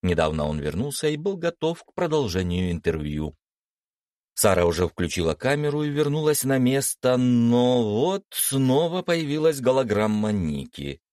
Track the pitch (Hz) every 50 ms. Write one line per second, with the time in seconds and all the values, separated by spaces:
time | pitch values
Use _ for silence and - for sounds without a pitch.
0 | - 90 87 80 80 78 78 78 76 76 76 76 71 76 73 87 123 147 139 -
1 | - 151 151 151 156 202 196 175 160 170 170 _ - 160 170 - - _ _ -
2 | 180 165 151 156 139 107 82 92 92 87 87 90 92 90 87 82 - 87 80 80
3 | 76 73 73 76 78 76 - _ _ _ _ _ _ _ _ _ _ _ _ _
4 | _ _ _ _ _ _ _ - - 107 95 87 87 85 85 87 90 82 _ -
5 | 90 82 - 92 85 80 78 - - 131 143 147 147 147 143 151 151 147 143 147
6 | 151 147 143 156 156 151 151 143 - 131 135 131 127 123 135 139 139 - - _
7 | - 127 127 127 127 123 123 120 117 117 120 120 123 123 127 123 117 107 104 110
8 | 135 175 190 196 - _ - - - - 135 135 135 127 127 143 165 170 170 185
9 | 175 - 170 170 160 143 143 156 151 165 156 139 123 131 131 135 131 113 104 104
10 | 107 107 107 107 107 107 104 101 87 78 73 71 67 - _ - 71 71 69 -
11 | _ _